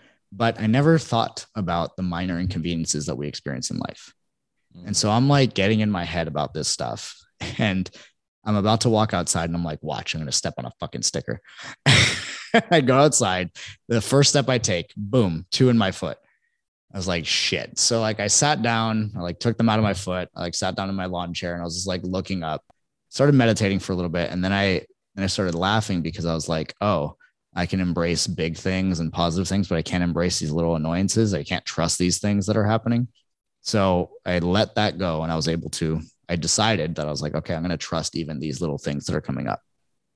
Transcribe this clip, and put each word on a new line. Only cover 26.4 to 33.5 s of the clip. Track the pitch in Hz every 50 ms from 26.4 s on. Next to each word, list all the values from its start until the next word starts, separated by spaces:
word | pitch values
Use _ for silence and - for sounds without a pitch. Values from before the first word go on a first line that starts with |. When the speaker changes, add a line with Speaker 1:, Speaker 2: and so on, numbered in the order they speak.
| 73 -
Speaker 1:
like, | 82 80 76 - - -
"Oh, | 101 104 95 78 71 78 - - _ _ _ _ _ _ -
I | 90 90
can | - 95 95
embrace | 90 87 82 85 85 87 85 - -
big | - 85 87 80 85 80
things | - - 95 92 92 98 95 90 80
and | 82 78 -
positive | - 85 85 80 92 92 -
things, | 95 101 92 -
but | 90 80
I | 82
can't | - 92 90 87
embrace | 85 78 85 87 90 87 -
these | 85 76
little | 76 85 82 85 82
annoyances. | 78 76 80 85 90 98 98 - 113 113 104 95
I | 71 71
can't | - 95 - -
trust | - - - 80 82 - -
these | 90 90 87 -
things | - 101 101 101 92
that | 101 107
are | 110 104
happening." | 104 110 110 - 117 120 120 123 - _ _ _ _ _ _ _ _